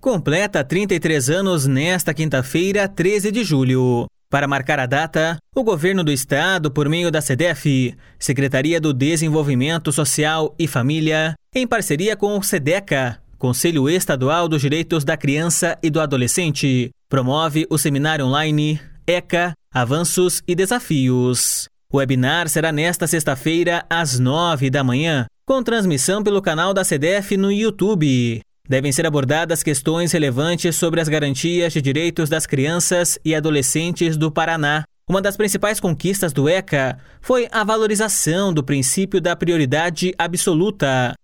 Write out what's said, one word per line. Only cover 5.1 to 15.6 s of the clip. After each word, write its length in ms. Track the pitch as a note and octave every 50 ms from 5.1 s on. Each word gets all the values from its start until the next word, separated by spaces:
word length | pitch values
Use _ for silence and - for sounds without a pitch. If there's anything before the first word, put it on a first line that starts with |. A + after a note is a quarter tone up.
| - E3 D#3 D#3+ E3+ D#3 _ _ -
o 80 | C4+ C4
governo 400 | A3 G3+ D#3 C#3+ F3+ G3 F#3+ F3
do 80 | D3+
estado, 600 | D3 C3 - - D3 C3+ D#3 F#3 F#3+ F#3 D3+ D3+
por 180 | C3 D3+ D3 C#3+
meio 220 | D#3 E3+ F3 E3+
da 100 | D3+ D#3+
cedef, 760 | C#3+ - D3+ C3 D#3+ F3 E3 - - D#3 C#3 C3 B2+ A#2+ - - - - - -
Secretaria 600 | - - C#3 B2 C3+ C#3 C3 C3 C3+ D3+ E3+ E3
do 140 | D#3 D#3 C#3
Desenvolvimento 1000 | B2+ C3 D3 E3 D#3+ D#3+ D#3+ D3+ D#3 D3+ C#3+ C#3 B2 B2+ D3 E3 E3 D#3 D#3+ D3
Social 600 | - D3+ - - - D3+ D3+ D#3 D#3+ D#3 D3+ - -
e 80 | E3+
Família, 680 | D3 - C3 A#2 C3 D3+ D#3+ D#3 D#3 D#3 D#3 D#3+ D#3+ D#3+ - _ _ -
em 120 | C4 B3+
parceria 500 | A#3+ A#3+ A3+ - - - - F#3 G#3+ A3
com 220 | G#3 - G3+ G#3 G3+
o 40 | F#3+
sedeca, 760 | - - F3+ C#3 C#3 E3 G3 G3 - D#3 C#3 C3 B2 A2 - - - -
Conselho 500 | - - B2+ B2 - - E3+ E3+ D3+ C3
Estadual 600 | C#3 E3 F#3 - - D#3+ C3+ B2+ C3 D#3 E3+ F3 E3+
dos 140 | D#3+ D3+ C3
Direitos 420 | C#3+ C#3+ D#3+ E3 E3 E3+ D#3+ C#3+
da 140 | C#3+ D#3+ D3+
Criança 580 | - C3+ C3+ D3 D#3+ E3+ D#3 -